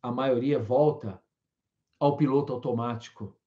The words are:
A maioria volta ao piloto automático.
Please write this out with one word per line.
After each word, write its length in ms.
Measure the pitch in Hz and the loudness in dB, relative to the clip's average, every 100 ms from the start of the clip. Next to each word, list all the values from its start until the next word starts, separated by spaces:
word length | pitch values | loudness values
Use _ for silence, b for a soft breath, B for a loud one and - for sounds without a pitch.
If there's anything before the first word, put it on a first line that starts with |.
A 80 | 123 | -6
maioria 480 | 123 135 123 135 147 | -2 2 2 2 0
volta 640 | 101 127 151 147 110 95 _ _ _ _ _ _ _ _ | 2 2 2 0 -6 -10 _ _ _ _ _ _ _ _
ao 160 | 143 147 | 0 2
piloto 380 | 147 139 143 | 2 2 0
automático. 800 | 127 127 120 117 113 - - 101 - | -6 -4 -4 -4 -6 -10 -14 -14 -14